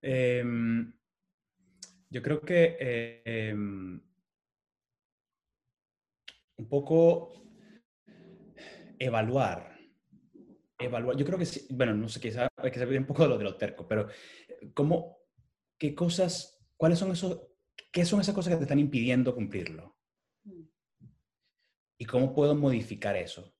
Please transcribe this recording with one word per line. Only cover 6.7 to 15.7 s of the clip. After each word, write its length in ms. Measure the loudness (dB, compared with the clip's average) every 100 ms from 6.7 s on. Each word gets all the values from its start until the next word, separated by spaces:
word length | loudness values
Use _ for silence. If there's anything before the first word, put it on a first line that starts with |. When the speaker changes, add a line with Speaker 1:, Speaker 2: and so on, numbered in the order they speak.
| -2 2 6 6 6 -2 -18 -20 -20 -20 -20 _ _ _ -20 -20 -20 -20 -20 -20 -20 -20 -4
Speaker 1:
evaluar. 760 | -2 2 2 2 0 -2 -10 -20 -20 _ _ -20 _ -20 -20 -20 _ _
Evaluar. 380 | -4 -2 -2 0
Yo 80 |
creo 140 | 0 0
que 80 | -2
sí, 200 | -6 -10
bueno, 240 | -2 0
no 140 | 0 -2
sé, 120 | -6
quizá, 280 | -8 -2 -4 -2 -4
quizá 140 | -2 -2
un 200 | 0 -2
poco 160 | 2
de 40 | 4
lo, 80 | 4
de 60 |
lo 120 | -2 -4
terco, 300 | -6 -6 -4
pero 220 | -2 -2 -8 -20 -20 -20 -20 -12
¿cómo, 440 | -2 2 2 -2 -18 _ _ _ _ _